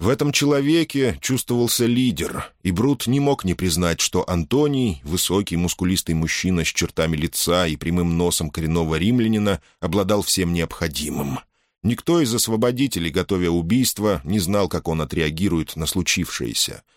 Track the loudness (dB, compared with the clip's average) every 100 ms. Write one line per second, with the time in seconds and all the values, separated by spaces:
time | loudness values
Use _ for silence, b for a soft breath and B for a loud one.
0 | 0 2 2 2 2 2 2 2 2 0
1 | 0 0 -2 -2 0 0 2 2 2 4
2 | 2 0 -4 -6 -10 _ -2 2 2 2
3 | 0 2 2 0 0 -2 0 0 0 0
4 | 0 -2 0 -2 0 2 2 2 -2 -2
5 | -4 -4 0 0 0 -2 -2 0 0 0
6 | 0 -2 0 -2 0 0 0 -2 -4 0
7 | 0 0 -2 -2 0 2 2 0 -2 0
8 | 2 2 0 0 -4 -4 -2 0 0 0
9 | 2 2 2 2 0 -2 b b -2 0
10 | 2 0 0 0 0 0 -2 -4 -6 -4
11 | -6 -4 -6 -6 -10 _ _ _ -2 -2
12 | 2 2 4 0 0 0 0 2 0 0
13 | -2 -2 0 0 2 2 2 2 2 0
14 | 0 0 0 -2 0 0 0 -2 -2 -2
15 | -2 -2 -2 0 0 0 -2 -6 -4 -2
16 | -2 -2 -2 -4 -6 -2 -4 -6 _